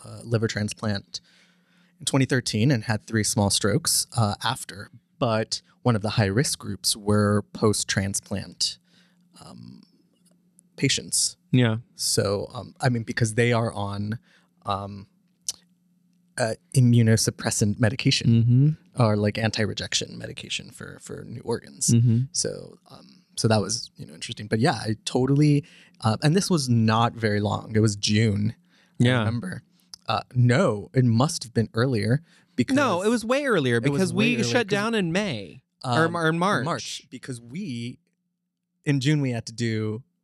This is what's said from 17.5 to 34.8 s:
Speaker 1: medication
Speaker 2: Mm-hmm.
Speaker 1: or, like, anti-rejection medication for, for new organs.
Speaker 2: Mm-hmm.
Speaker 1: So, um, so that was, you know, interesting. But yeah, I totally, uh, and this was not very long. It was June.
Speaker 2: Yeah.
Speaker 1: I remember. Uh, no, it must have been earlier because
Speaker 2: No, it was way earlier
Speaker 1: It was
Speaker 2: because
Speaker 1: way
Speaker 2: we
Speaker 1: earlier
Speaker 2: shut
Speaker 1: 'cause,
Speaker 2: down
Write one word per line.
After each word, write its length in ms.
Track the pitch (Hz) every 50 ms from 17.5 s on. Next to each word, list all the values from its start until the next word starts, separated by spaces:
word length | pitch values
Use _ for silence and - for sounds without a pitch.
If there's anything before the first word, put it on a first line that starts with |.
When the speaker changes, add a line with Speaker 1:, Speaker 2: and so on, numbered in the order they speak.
| - - 117 104 101 -
Speaker 1:
medication 480 | 120 104 - - - 139 - - - - 117 113 113 120 120 127 139 151 156 - _ _ _
Speaker 2:
Mm-hmm. 60 | -
Speaker 1:
or, 140 | 120 110 107
like, 220 | 104 107 104 104 107
anti-rejection 800 | 113 110 - - 110 95 - - 90 87 - - - - 113 117
medication 520 | 110 - - - - - - - - -
for, 280 | - - - - - -
for 240 | - - - - -
new 140 | 104 117 117
organs. 480 | - - 117 - - - - - - -
Speaker 2:
Mm-hmm. 300 | 120 117 117 120 110 120 131 135
Speaker 1:
So, 460 | - - - - 50 50 50 50 50 _ _ _
um, 320 | - - - - - _ _ _ _
so 120 | - - 113
that 120 | 110 107
was, 300 | 98 95 110 120 - - _
you 100 | - -
know, 80 | - 76
interesting. 320 | 85 - - 113 - 110
But 140 | 110 113 110
yeah, 120 | 120 170 160
I 220 | 107 110 113 110 - _
totally, 600 | - - 127 127 131 139 143 151 151 147 143 143 - - - - _ _ -
uh, 140 | - 110 110 -
and 140 | - 151 160
this 140 | 202 190 -
was 180 | 190 156 135 127
not 460 | 120 113 110 110 110 113 117 117 -
very 260 | 117 117 107 104 104
long. 320 | 101 101 101 104 - - 110
It 60 | 110
was 160 | 110 110 101
June. 580 | 101 - - 104 107 113 110 101 101 104 110 - - _ _ _ _ _ _ _ -
Speaker 2:
Yeah. 180 | 123 120 127
Speaker 1:
I 20 | 120
remember. 420 | 107 110 120 120 - 185 - 117 - _ _ _ _ _ - - _ -
Uh, 120 | 117 - - - -
no, 560 | 127 123 123 120 147 202 151 107 101 - - -
it 100 | 131 123
must 400 | 123 110 113 135 165 - - -
have 80 | - -
been 140 | 117 110 - -
earlier 480 | 110 120 139 131 104 101 107 151 156 - _ _ _ _ _ _
because 180 | - 240 - 269
Speaker 2:
No, 260 | 277 285 247 180 175
it 60 | 190 214
was 160 | 240 233 214
way 200 | 214 254 277 294
earlier 320 | 269 220 170 135 127 120
Speaker 1:
It 60 | 117 117 165
was 80 | 143 160
Speaker 2:
because 140 | 190 -
Speaker 1:
way 160 | - 185 214 240
Speaker 2:
we 40 | 240
Speaker 1:
earlier 80 | 226 240
Speaker 2:
shut 220 | 233 240 247 233 190
Speaker 1:
'cause, 20 |
Speaker 2:
down 220 | 208 202